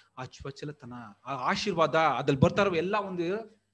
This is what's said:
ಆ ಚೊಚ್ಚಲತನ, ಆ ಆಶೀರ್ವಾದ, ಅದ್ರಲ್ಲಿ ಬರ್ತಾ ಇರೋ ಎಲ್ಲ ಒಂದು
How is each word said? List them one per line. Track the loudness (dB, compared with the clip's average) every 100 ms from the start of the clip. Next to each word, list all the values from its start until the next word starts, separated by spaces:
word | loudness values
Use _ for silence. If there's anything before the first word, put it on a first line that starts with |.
| _ -16
ಆ |
ಚೊಚ್ಚಲತನ, | -14 -12 -14 -12 -12 -14 -16 -16 -16 -16 -10
ಆ |
ಆಶೀರ್ವಾದ, | -4 -2 0 0 2 4
ಅದ್ರಲ್ಲಿ | 4 4 2 2 4
ಬರ್ತಾ | 4 4
ಇರೋ | 2
ಎಲ್ಲ | 2 0 -2
ಒಂದು | -4 -4 -4 -4 -8 _ _